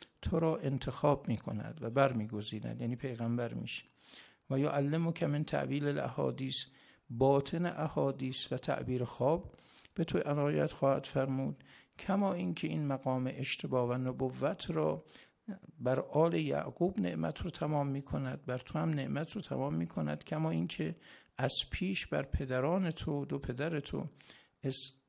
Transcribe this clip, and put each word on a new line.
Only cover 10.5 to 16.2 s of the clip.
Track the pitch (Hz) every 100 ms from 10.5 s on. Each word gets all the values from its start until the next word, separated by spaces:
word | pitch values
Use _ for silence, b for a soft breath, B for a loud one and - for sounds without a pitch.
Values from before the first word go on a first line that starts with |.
| 151 147
خواهد | - 139 139
فرمود، | 139 135 135 135 135 147 B B B -
کما | - 196 196
اینکه | 175 180 165 160
این | 156 147
مقام | 135 135 127 127
اشتباه | 131 135 - - 127 120
و |
نبوت | 123 127 127 131 127 139 180 -
را | 160 156 156 - B B B - 190 - -
بر | 123 131
آل | - 147